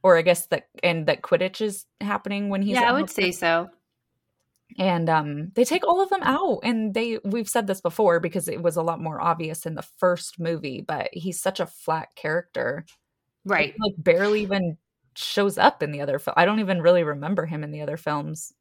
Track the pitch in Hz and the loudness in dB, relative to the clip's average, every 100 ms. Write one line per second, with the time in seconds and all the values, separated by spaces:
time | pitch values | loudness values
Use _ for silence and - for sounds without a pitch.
0 | 190 170 165 175 - 165 _ - 175 165 | 8 6 6 2 0 -4 _ -2 0 0
1 | 156 147 - 170 185 185 220 196 - _ | 0 -2 0 0 0 -2 -6 -6 -16 _
2 | 208 208 202 202 202 196 202 247 240 262 | -4 -4 -4 -4 -2 -2 0 2 4 2
3 | 311 - 185 170 170 165 170 _ _ _ | 0 -2 -2 0 2 2 0 _ _ _
4 | _ _ _ _ _ _ _ - 190 170 | _ _ _ _ _ _ _ -2 0 2
5 | 165 160 147 147 165 - 247 370 - 349 | 2 2 0 -6 -4 0 2 2 2 2
6 | 381 381 - 277 370 208 220 226 220 208 | 2 0 0 0 0 -2 -2 -2 -2 -2
7 | 233 220 202 233 208 240 202 190 175 - | -2 -4 -2 -4 0 -2 0 -2 -4 2
8 | 208 170 165 180 165 98 170 165 165 165 | 4 4 0 -4 -6 -2 -2 0 -2 -4
9 | 160 156 170 170 156 160 165 156 - _ | -6 -4 -2 -2 -4 -8 -8 -10 -12 _
10 | 180 175 - - 165 165 151 123 - 151 | 0 0 -6 -6 -4 -4 -6 -8 -6 -4
11 | - 175 175 170 190 190 170 - - 160 | -4 -6 -8 -4 -4 -2 -6 -6 -4 -4
12 | - - 151 165 - 131 120 143 160 _ | -4 -10 -4 -4 -4 -4 -4 -4 -10 _
13 | _ _ _ _ 196 175 151 - 214 185 | _ _ _ _ -2 0 0 -2 -4 0
14 | 175 170 202 214 202 196 175 160 _ _ | 2 4 4 2 0 0 -2 -4 _ _
15 | _ - - - 202 196 190 - 151 143 | _ -12 -4 0 0 4 4 4 -6 -4
16 | 143 139 - - 175 214 190 180 165 180 | -4 -4 0 4 4 4 0 4 6 6
17 | 156 143 151 190 160 156 147 151 147 151 | 4 -2 -2 -2 -2 -6 -6 -8 -6 -4
18 | - 147 151 156 - _ | -2 -4 -4 -10 -12 _